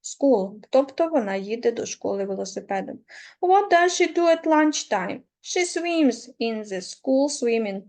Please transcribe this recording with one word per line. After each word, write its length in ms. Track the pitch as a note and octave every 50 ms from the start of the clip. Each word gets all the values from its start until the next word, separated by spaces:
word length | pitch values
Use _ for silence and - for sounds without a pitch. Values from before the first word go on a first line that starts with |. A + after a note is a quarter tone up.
| -
school, 640 | - - - C#4 C#4 C4 G#3 F#3+ G3 G#3+ G#3+ - -
тобто 380 | - C4 C#4+ C#4 - - E4 E4
вона 280 | D#4+ C#4+ A3 G3 G3
їде 360 | G3 F#3+ G3+ A3 A#3 A#3+ A#3+ A3+
до 140 | A3 G#3+
школи 380 | - - - - G3 G3 G3 G3
велосипедом. 760 | G3 G3 G3 G3 F#3+ - G3+ G3 - G3+ F#3+ F#3+ - - - _ _ - - - - - _
What 300 | - F4+ F#4 G4+ G4+ G4+ F4+
does 160 | E4+ F4 F4+
she 280 | F4 - F4+ E4+ E4+
do 60 | F4 E4+
at 240 | E4+ E4 E4 E4
lunchtime? 760 | D#4+ D#4 D4+ D#4 D#4 D4 - - - A3 G3 F3+ G3 - - - _ _ _ -
She 220 | - - F#4 F4+
swims 640 | F4 - E4+ E4+ E4+ E4+ E4 D4+ C4 A3+ - - - - -
in 160 | A#3 A3+ A3+ A3 G#3+
the 180 | G#3+ G3 F#3
school 480 | F#3+ - - - - C4 C4 C4+ C#4 D4
swimming 520 | C#4+ - B3+ A#3 A3+ A3+ A3+ G3+ G3 G3 G3